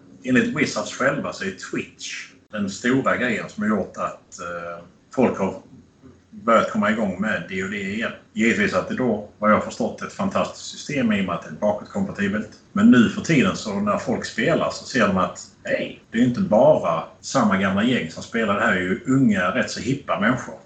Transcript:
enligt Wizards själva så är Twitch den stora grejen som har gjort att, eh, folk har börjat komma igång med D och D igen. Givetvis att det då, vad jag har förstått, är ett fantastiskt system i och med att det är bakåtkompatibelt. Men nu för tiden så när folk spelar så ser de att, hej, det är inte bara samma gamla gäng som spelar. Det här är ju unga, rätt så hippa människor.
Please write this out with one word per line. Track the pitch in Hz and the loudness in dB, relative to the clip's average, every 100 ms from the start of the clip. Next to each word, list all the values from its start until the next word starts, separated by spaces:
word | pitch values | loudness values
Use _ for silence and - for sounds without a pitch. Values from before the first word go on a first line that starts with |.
| - - | -20 -10
enligt | 127 123 - 147 | 0 2 2 0
Wizards | - 107 - - | -2 -2 -6 -2
själva | 135 156 90 | 0 0 -4
så | - | -6
är | 95 - - | -8 -8 -8
Twitch | 113 - - - - - - _ | -8 -8 -12 -12 -12 -14 -20 _
den | 104 101 | -6 -4
stora | - 123 135 107 90 | -2 0 2 2 0
grejen | 123 98 82 | 0 -2 -6
som | - | -4
har | 104 | 0
gjort | 104 - - | 0 -2 -6
att, | - - _ - | -8 -8 _ -14
eh, | 87 85 85 85 85 _ _ | -10 -10 -10 -12 -16 _ _
folk | 131 120 - | 2 2 2
har | 95 - - - - _ - - _ | -2 -4 -14 -20 -20 _ -20 -20 _
börjat | 104 110 110 - | -6 2 4 4
komma | 110 104 | 0 0
igång | 110 101 90 | 0 -2 -2
med | 107 92 85 | -2 -4 -4
D | 95 | -6
och | 95 | -6
D | 101 | -6
igen. | 95 107 110 - - | -6 -6 -6 -10 -8
Givetvis | 107 113 98 98 | 0 2 2 2
att | 190 - | 0 -2
det | |
då, | 107 123 107 - - | -2 -2 -2 -6 -2
vad | 107 | 2
jag | 104 | 2
har | |
förstått, | - - 110 - | 0 -4 -6 -6
är | 95 | -10
ett | |
fantastiskt | - 98 98 90 - - | -4 -2 0 -2 -6 -14
system | - - 143 117 | -12 -6 -2 0
i | 101 | 2
och | |
med | 90 | 0
att | 85 | -4
det | 82 | -8
är | 78 | -2
bakåtkompatibelt. | 104 - - 101 95 - 101 107 - - - | -2 -2 -4 -4 -4 -2 -2 -2 -4 -12 -6
Men | 101 113 | 4 8
nu | 123 101 | 8 6
för | 98 | 2
tiden | 123 147 95 82 | 2 2 2 0
så | 110 101 | -4 -2
när | 104 98 | -2 -2
folk | - 104 | -2 -4
spelar | - - - - - | -4 -2 0 0 -2
så | - | -6
ser | - 127 101 | -4 2 2
de | 92 | 2
att, | - - - - | 0 -4 -18 -14
hej, | - - - - - | -4 -4 -4 -10 -4
det | 113 | 2
är | |
inte | 127 101 | 2 2
bara | 87 107 147 - 87 80 - - | 4 6 6 6 2 -2 -4 -12
samma | - 135 104 95 | -2 2 2 2
gamla | 98 98 | 2 2
gäng | 120 110 80 | 2 0 -2
som | 92 | -8
spelar. | - 117 101 | -6 -2 0
Det | 101 | 2
här | 107 | 2
är | 92 | 0
ju | 92 - 131 | 0 -2 2
unga, | 135 120 98 90 | 4 4 4 2
rätt | 120 - | 0 -2
så | 95 | -4
hippa | 104 139 - 85 | -4 -2 -2 0
människor. | 110 131 - - | 0 0 -4 -14